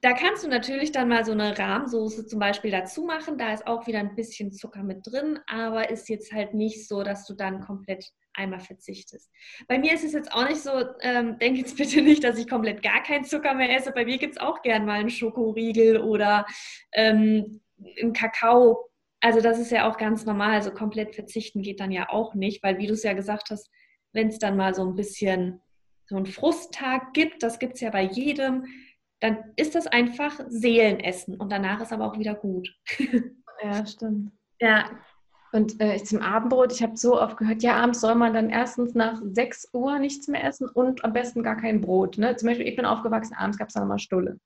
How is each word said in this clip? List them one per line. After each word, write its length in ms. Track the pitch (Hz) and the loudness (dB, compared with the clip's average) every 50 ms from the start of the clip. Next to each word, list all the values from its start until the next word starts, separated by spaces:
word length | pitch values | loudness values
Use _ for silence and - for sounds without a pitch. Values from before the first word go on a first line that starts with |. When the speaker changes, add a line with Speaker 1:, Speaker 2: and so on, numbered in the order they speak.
| 262 | 4
Speaker 1:
da 100 | 247 247 | 2 2
kannst 300 | - 330 359 427 - - | 4 2 0 0 0 -4
du 40 | 320 | -2
natürlich 440 | 262 240 220 - 269 277 285 302 302 | -2 -2 -2 -2 -4 -2 -4 -2 0
dann 160 | 269 254 240 | 0 2 2
mal 160 | 240 233 226 | 2 2 2
so 80 | 220 220 | 2 0
eine 260 | 214 208 208 202 208 | 0 0 -2 -2 -2
Rahmsoße 680 | 196 196 196 220 285 254 240 226 220 220 214 - 220 | -2 -2 -2 -2 -2 -2 -2 -2 -2 -2 -6 -8 -12
zum 120 | - - 214 | -8 -4 -2
Beispiel 320 | 208 202 202 202 - 220 | 0 0 0 0 -4 -4
dazu 340 | 196 185 185 185 - - 311 | -2 -2 -4 -6 -8 -8 -6
machen. 320 | 339 320 320 311 330 302 | -4 -4 -6 -6 -8 -6
Da 160 | 254 247 220 214 | -4 -4 -4 -4
ist 140 | 214 - | -6 -4
auch 200 | - 233 233 233 | -4 -4 -4 -4
wieder 120 | 240 220 214 | -4 -4 -4
ein 160 | 202 202 202 | -4 -4 -6
bisschen 360 | - 220 220 - - 208 202 | -8 -8 -8 -8 -10 -10 -10
Zucker 320 | 196 196 - 214 - 202 196 | -10 -12 -16 -16 -14 -10 -10
mit 180 | 196 190 190 190 | -10 -10 -10 -12
drin, 340 | 226 233 269 285 311 302 294 - | -10 -8 -6 -4 -4 -6 -6 -8
aber 440 | - - 220 226 226 220 220 220 - | -8 -8 -6 -6 -4 -4 -4 -4 -4
ist 180 | 226 226 - - | -4 -8 -8 -8
jetzt 240 | 220 208 - - 214 | -10 -10 -10 -10 -8
halt 220 | 214 208 202 208 | -6 -6 -4 -2
nicht 340 | 214 214 220 220 - - - | -2 -2 -2 -4 -8 -12 -8
so, 140 | 208 202 196 | -6 -6 -4
dass 240 | 202 202 196 - | -4 -6 -8 -10
du 80 | - 202 | -16 -12
dann 260 | 196 202 190 190 190 | -8 -8 -8 -6 -8
komplett 460 | 190 - 202 196 196 - 190 190 190 - _ _ _ _ _ | -10 -12 -12 -14 -10 -10 -10 -10 -10 -20 _ _ _ _ _
einmal 280 | - 196 190 185 185 | -8 -8 -6 -8 -10
verzichtest. 680 | 185 - 190 _ _ - 196 190 - - - - _ _ _ _ - - - - - _ | -12 -16 -20 _ _ -18 -18 -16 -18 -20 -20 -20 _ _ _ _ -20 -20 -20 -20 -6 _
Bei 100 | 247 269 | -2 0
mir 140 | 269 320 320 | 2 2 0
ist 120 | 311 311 | 0 -2
es 80 | 302 311 | -4 -4
jetzt 200 | 302 - - - | -4 -6 -4 -2
auch 160 | 226 247 277 | 0 0 0
nicht 140 | 311 294 - | 0 -4 -4
so, 80 | 277 269 262 247 254 254 - | -2 -2 -2 -2 -4 -6 -6
ähm, 380 | - 254 247 240 240 233 220 220 | -2 0 0 0 0 -2 -2 0
denk 200 | 233 240 262 254 | 0 2 2 0
jetzt 180 | 254 - - | -4 -6 -4
bitte 240 | - 285 285 - 302 | -4 -4 2 6 8
nicht, 240 | 302 285 302 294 277 | 10 10 10 10 8
dass 140 | 240 226 220 | 2 2 2
ich 100 | 233 - | -2 -2
komplett 340 | 262 240 220 220 208 - - | -2 0 0 0 -2 -2 0
gar 200 | 214 190 240 - | 2 2 2 2
keinen 220 | - 302 285 269 | 2 -2 -2 0
Zucker 280 | - - 294 294 294 269 | 0 -4 0 2 2 2
mehr 240 | 262 262 247 247 | 2 2 2 2
esse. 160 | 262 262 277 - | 2 0 0 -2
Bei 140 | 247 233 | 0 0
mir 100 | 240 254 | 0 0
gibt's 220 | 262 302 285 - - | -2 -2 -4 -6 -4
auch 240 | - 269 320 - - | -4 -4 -4 -2 0
gern 240 | 247 226 220 208 | 2 2 2 2
mal 140 | 208 208 208 | 0 0 0
einen 100 | 214 226 | -2 -2
Schokoriegel 880 | 240 - 240 220 220 254 226 220 214 226 226 226 220 226 226 226 220 220 | -4 -2 -4 -4 -2 0 -2 -2 0 -2 -2 0 4 6 8 8 8 6
oder, 480 | - 220 214 208 208 202 208 208 208 - - - - - - - _ _ - | 4 2 2 2 4 4 4 4 2 0 -8 -14 -16 -16 -18 -20 _ _ 2
ähm, 680 | 214 220 220 214 214 214 214 214 214 208 214 - - _ _ _ _ 196 - - - | 4 4 6 6 6 6 6 4 2 0 -2 -10 -18 _ _ _ _ -20 -20 -10 -4
einen 120 | 220 233 220 | -2 -2 -2
Kakao. 720 | - 233 220 - - 233 233 240 247 247 233 226 - - - _ _ _ _ _ _ | 0 -4 -4 -2 2 4 6 8 10 10 8 8 6 -2 -12 _ _ _ _ _ _
Also 200 | - 233 220 226 220 | 4 6 6 6 6
das 160 | 233 226 233 | 4 2 2
ist 120 | 240 233 | 0 0
ja 200 | 240 226 - 220 | 2 2 2 2
auch 80 | 214 - | 0 0
ganz 260 | 220 214 220 214 214 | 0 0 0 -2 0
normal. 280 | 220 208 202 202 214 220 | -2 -2 0 2 2 2
Also 180 | 208 202 202 | 2 0 -2
komplett 440 | 190 - 220 208 214 220 214 214 - | -6 -6 -6 -4 -4 -4 -6 -6 -8
verzichten 460 | - 202 - - 226 214 - _ 208 | -14 -14 -8 -8 -8 -8 -6 _ -6
geht 200 | 190 196 196 196 | -6 -6 -6 -6
dann 100 | 202 190 | -6 -4
ja 180 | 190 180 - - | -4 -4 -4 -2
auch 260 | - 208 202 - - | -2 -2 -2 -2 -2
nicht, 280 | 202 190 196 196 - - | -2 -2 -2 -4 -2 -2
weil 160 | 196 190 185 | -2 0 0
wie 80 | 202 | 0
du 80 | 208 214 | -2 -2
es 80 | 214 - | -2 0
ja 100 | 214 196 | -2 -2
gesagt 380 | 190 196 202 208 208 - - | -2 -4 -6 -6 -6 -6 -10
hast, 200 | 214 208 - _ _ _ _ _ _ _ _ _ _ | -12 -12 -12 _ _ _ _ _ _ _ _ _ _
wenn's 260 | 214 226 220 214 - | -2 0 0 0 -2
dann 180 | - 208 196 | -2 0 0
mal 180 | 196 190 190 185 | 2 2 0 0
so 80 | 185 190 | 0 -2
ein 120 | 185 180 | -4 -2
bisschen 680 | 190 208 202 - - 208 196 185 180 180 180 180 - _ _ _ _ _ _ _ _ _ _ | -4 -6 -6 -6 -4 -2 0 0 0 -2 -4 -6 -10 _ _ _ _ _ _ _ _ _ _
so 60 | 196 | -6
einen 100 | 190 196 | -6 -6
Frusttag 880 | 190 190 - - 302 320 311 - - - - 277 262 254 262 262 - - | -6 -6 -2 0 0 0 0 -6 -14 -14 -8 -6 -4 -4 -4 -4 -4 0
gibt, 280 | 302 320 320 - - - | 0 0 0 -2 -4 -4
das 160 | 226 226 - | -4 -4 -4
gibt's 220 | - 247 - - | -8 -8 -8 -8
ja 100 | 247 220 | -10 -4
bei 120 | 208 196 190 | -2 0 -2
jedem, 640 | 190 190 247 262 294 285 294 269 269 254 262 262 - - - - - _ _ _ _ _ _ | 0 -2 -2 -2 -2 -2 -2 -2 -2 -2 -2 -4 -8 -16 -20 -20 -20 _ _ _ _ _ _
dann 320 | - 220 214 220 - - - | -2 -2 -2 -2 -6 -14 -4
ist 180 | - 311 302 - | -2 -2 0 0
das 120 | 339 330 | -2 -2
einfach 540 | - - 240 240 240 - - 294 294 294 - 269 247 | 2 2 2 2 2 0 -4 -6 -6 -6 -8 -14 -10
Seelenessen 880 | 240 226 214 247 226 226 220 214 196 - - - 180 180 - - 180 | -8 0 2 4 6 6 6 6 4 2 -2 -6 -6 -6 -10 -12 -10
und 160 | 180 208 196 208 | -10 -8 -6 -4
danach 280 | 196 196 190 202 214 | -2 -2 -2 -4 -4
ist 120 | 226 233 226 | -6 -8 -6
aber 140 | 214 220 | -6 -6
auch 120 | 214 214 220 | -6 -4 -6
wieder 160 | 214 214 208 | -6 -6 -6
gut. 420 | 208 - 202 190 180 180 - _ _ _ - - - | -6 -6 -6 -6 -6 -8 -10 _ _ _ -12 -6 -4
<laughs> 380 | 269 - - 233 - - - _ _ - - - 214 | -4 0 0 0 0 -2 -12 _ _ -20 -16 -10 -8
Speaker 2:
Ja, 220 | 208 202 208 214 | -6 -4 -4 -6
stimmt. 480 | 208 - _ 233 220 214 208 202 208 _ _ _ _ _ _ | -8 -10 _ -6 -4 -4 -4 -4 -8 _ _ _ _ _ _
Speaker 1:
Ja. 320 | 240 220 220 214 - - - - - _ _ _ _ _ _ _ _ _ - | 2 4 4 4 2 0 -8 -18 -20 _ _ _ _ _ _ _ _ _ 0
Speaker 2:
Und, 260 | 220 214 214 - - 214 | 0 0 0 0 -2 0
äh, 140 | 214 202 | 0 0
ich 100 | 196 202 | -2 -2
zum 160 | - 214 214 - | -2 -2 -2 0
Abendbrot, 500 | 180 196 226 226 247 262 254 254 247 247 | 0 0 0 2 2 4 6 4 4 4
ich 100 | - 233 | 0 -2
hab 140 | 220 220 | -2 -2
so 240 | 226 - 240 247 - | 0 2 4 4 4
oft 160 | 214 220 - | 4 0 0
gehört, 260 | - 214 214 226 220 226 | -2 -2 -2 -2 0 2
ja, 140 | 240 240 | 2 2
abends 240 | 233 233 247 240 240 | 4 4 2 2 2
soll 140 | - 220 226 | 2 2 4
man 180 | 233 240 233 220 | 4 4 4 4
dann 160 | 226 220 226 | 2 0 2
erstens 460 | 220 220 247 247 - - 240 240 - | 2 0 -2 -2 -2 -4 -4 -2 2
nach 260 | 233 226 226 233 220 214 202 190 | 0 0 0 0 -6 -8 -4 0
sechs 360 | 226 247 254 - - - - _ | 0 0 0 -2 -14 -18 -8 _
Uhr 240 | 247 240 269 285 285 | -4 -2 -2 0 0
nichts 300 | 269 285 277 285 - - | -2 -2 -4 -6 -6 -4
mehr 140 | 285 - - | -4 -2 -2
essen 240 | 269 277 - 262 | -4 -4 -4 -8
und 380 | 240 - - 247 254 262 254 - | -4 0 2 2 2 0 0 -2
am 80 | 233 214 | -2 0
besten 300 | 240 247 240 - 233 233 | 0 -2 -2 -4 -4 -2
gar 160 | 226 220 220 | -2 -4 -2
kein 240 | 226 226 220 208 185 | -2 0 0 0 2
Brot, 340 | 180 185 185 190 185 - | 2 2 2 2 2 2
ne? 180 | - 208 240 247 | 0 0 0 0
Zum 120 | 240 214 233 | 2 2 0
Beispiel, 180 | 240 240 - | 0 2 0
ich 100 | - 233 | -4 -2
bin 100 | - 247 | -2 0
aufgewachsen, 480 | 202 214 220 226 233 220 220 214 220 - | 0 0 0 0 -2 -2 -2 -2 -4 -8
abends 240 | - 190 196 208 202 | -4 -4 -4 -4 -4
gab's 160 | 214 214 - | -8 -6 -4
dann 80 | 214 202 | -4 -2
immer 160 | 196 202 202 | -2 -2 -4
Stulle. 420 | - - - 185 180 185 190 196 _ | -4 -2 -2 -2 0 -2 -6 -10 _